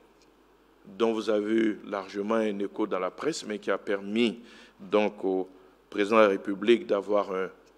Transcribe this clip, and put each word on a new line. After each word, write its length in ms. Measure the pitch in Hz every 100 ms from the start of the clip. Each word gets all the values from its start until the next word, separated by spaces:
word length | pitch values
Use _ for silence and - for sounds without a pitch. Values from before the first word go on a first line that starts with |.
| _ _ _ _ _ _ _ _ -
dont 280 | 98 113
vous 160 | 110 107
avez 240 | 107 104
eu 260 | 113 110 92 104
largement 500 | 101 95 101 104 113
un 240 | 107 101
écho 280 | 98 - 104
dans 120 | 92
la 120 | 92
presse, 340 | - 147 165 113
mais 140 | 104
qui 120 | 107
a 60 | 98
permis 640 | - 98 101 110 117 95 - - - _
donc 440 | 98 104 104 -
au 260 | 95 95 92 - - _ _
président 280 | 101 101 110
de 40 |
la 40 | 107
République 560 | 98 - 98 104 117 113
d'avoir 460 | 101 95 104 95
un 160 | 95 90 - -